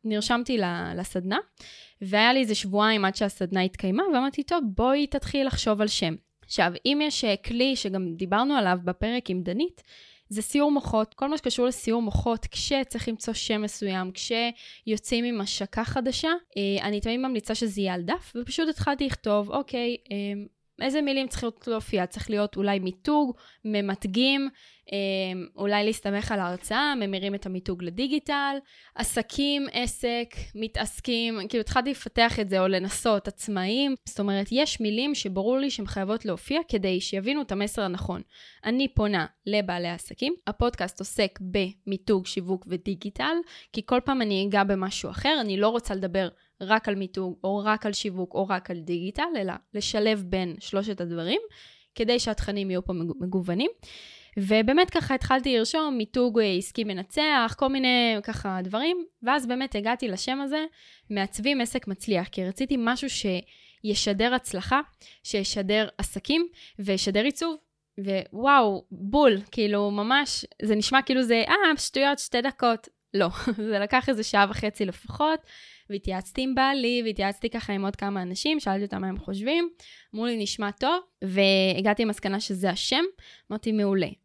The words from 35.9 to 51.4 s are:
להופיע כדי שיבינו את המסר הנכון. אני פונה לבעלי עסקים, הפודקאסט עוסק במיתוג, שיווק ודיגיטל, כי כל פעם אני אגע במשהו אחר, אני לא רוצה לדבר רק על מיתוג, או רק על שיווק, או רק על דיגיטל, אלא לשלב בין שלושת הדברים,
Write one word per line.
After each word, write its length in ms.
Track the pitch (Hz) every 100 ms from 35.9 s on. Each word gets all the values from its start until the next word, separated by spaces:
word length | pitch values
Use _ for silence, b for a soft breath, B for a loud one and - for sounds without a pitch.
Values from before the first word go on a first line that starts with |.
| - 190 226
להופיע 360 | 214 170 - 294 330
כדי 320 | 214 190 185
שיבינו 420 | - 196 196 294
את 100 | 277
המסר 300 | 196 208 -
הנכון. 400 | 196 180 - 185 - B B B
אני 240 | 220 240 269
פונה 380 | - 208 196 156 _ -
לבעלי 420 | 208 190 175 175
עסקים, 460 | 175 - - 269 349 -
הפודקאסט 540 | 202 240 - 180 -
עוסק 380 | 196 - 196 -
במיתוג, 840 | 185 196 190 202 - 190 190 202 185
שיווק 400 | - 180 185 185
ודיגיטל, 680 | 175 175 185 202 - 269 339 339 B B
כי 100 | - -
כל 140 | 254
פעם 180 | 262 269
אני 240 | 220 190 202
אגע 160 | 202
במשהו 460 | 196 196 185 - -
אחר, 280 | 180 269 311
אני 160 | 220 190
לא 120 | 208
רוצה 260 | 233 233
לדבר 340 | 196 190 185 180 - b _
רק 280 | 190 220 220
על 60 |
מיתוג, 400 | 196 185 185 185 170
או 180 | 190 202
רק 220 | 208 214 214
על 60 |
שיווק, 420 | 202 214 185 180
או 140 | - 196
רק 220 | 185 185
על 100 | 175
דיגיטל, 420 | 160 175 185 - 320 311
אלא 160 | 190 - _
לשלב 500 | 208 - 220 214 214 180
בין 300 | 190 180 160
שלושת 400 | - 196 208 196
הדברים, 400 | 175 170 165 302